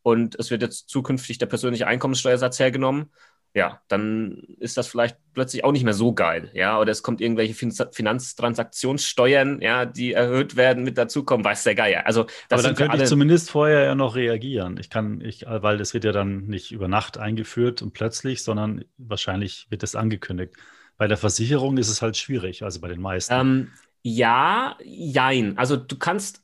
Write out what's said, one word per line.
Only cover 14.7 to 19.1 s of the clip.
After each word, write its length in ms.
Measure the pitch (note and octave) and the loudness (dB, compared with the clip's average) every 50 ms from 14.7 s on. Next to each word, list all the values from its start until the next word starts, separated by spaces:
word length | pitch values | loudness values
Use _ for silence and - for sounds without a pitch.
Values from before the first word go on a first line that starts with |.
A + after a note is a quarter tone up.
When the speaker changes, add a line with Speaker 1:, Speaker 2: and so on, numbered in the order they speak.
| F2+ | -6
Speaker 2:
Ich 140 | F2+ - - | -10 -12 -6
kann, 320 | - A2 G#2+ G#2 G#2 F#2+ | -4 -4 -4 -2 -6 -6
ich, 240 | - A2+ - - - A#2+ | -8 -12 -12 -12 -10 -8
weil 300 | A2+ G#2+ G#2 G#2+ G#2 G#2 | -6 -2 0 0 0 0
das 160 | G2+ - - | -2 -4 -4
wird 100 | A2+ G#2 | -2 -2
ja 80 | G#2+ | 0
dann 320 | G2 G2+ G2 G2+ G2 G2 G2 | 0 0 0 -2 -4 -6 -6
nicht 260 | G#2+ G2+ F#2 - - | -8 -8 -8 -8 -12
über 160 | A2+ G#2+ F#2+ F2+ | -10 -6 -4 0
Nacht 280 | G2 G#2+ - - - | 0 0 -2 -2 -10
eingeführt 640 | - G#2+ G#2+ A2 A2 A2 - - A#2+ A#2+ A#2+ A#2 - | -8 -6 -4 -4 -4 -6 -4 0 0 0 0 0 -4
und 140 | A2+ G#2 - | -8 -10 -6
plötzlich, 500 | - A2 A2+ - - - C3 C3 - - | -4 -4 -4 -4 -4 -6 -6 -6 -4 -4
sondern 400 | A2+ G#2+ G#2+ G#2+ G#2+ G#2+ G2 - - _ - | -4 -2 -2 -2 -4 -4 -6 -10 -16 _ -20
wahrscheinlich 680 | B2+ A2 | -10 -8